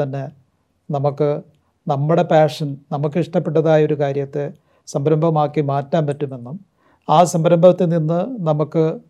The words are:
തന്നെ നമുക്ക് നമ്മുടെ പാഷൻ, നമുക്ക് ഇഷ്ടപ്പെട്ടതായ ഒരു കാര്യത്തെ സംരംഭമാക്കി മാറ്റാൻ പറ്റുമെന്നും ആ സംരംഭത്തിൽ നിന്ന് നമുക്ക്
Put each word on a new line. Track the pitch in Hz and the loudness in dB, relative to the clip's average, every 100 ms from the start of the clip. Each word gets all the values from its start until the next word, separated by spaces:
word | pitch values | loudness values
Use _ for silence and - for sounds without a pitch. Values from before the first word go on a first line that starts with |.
തന്നെ | 139 135 135 - _ _ _ _ - | -4 -6 -12 -16 _ _ _ _ -8
നമുക്ക് | 143 143 139 147 151 - _ _ _ - | -4 -2 -2 -2 -4 -8 _ _ _ -6
നമ്മുടെ | 139 151 170 | -2 0 2
പാഷൻ, | 165 165 151 143 147 139 - | 4 4 4 0 -8 -8 -8
നമുക്ക് | 143 147 160 | -6 -4 -2
ഇഷ്ടപ്പെട്ടതായ | 165 180 170 156 156 156 151 | -2 -2 -2 0 4 4 2
ഒരു | 143 | 0
കാര്യത്തെ | 143 139 139 147 143 - _ _ - | -2 -4 -6 -6 -8 -10 _ _ -10
സംരംഭമാക്കി | 151 139 156 165 151 147 151 | -4 0 2 2 2 0 -2
മാറ്റാൻ | 139 139 139 170 147 | -2 -2 -2 -2 -2
പറ്റുമെന്നും | 143 143 127 120 175 - _ _ _ - | -4 -6 -8 -12 -14 -18 _ _ _ 2
ആ | 156 | 4
സംരംഭത്തിൽ | 175 165 170 170 180 175 175 | 4 2 2 6 6 4 2
നിന്ന് | 170 156 170 233 247 160 | 0 0 -2 -4 -6 -4
നമുക്ക് | 151 151 165 160 233 | -2 -2 0 -2 -2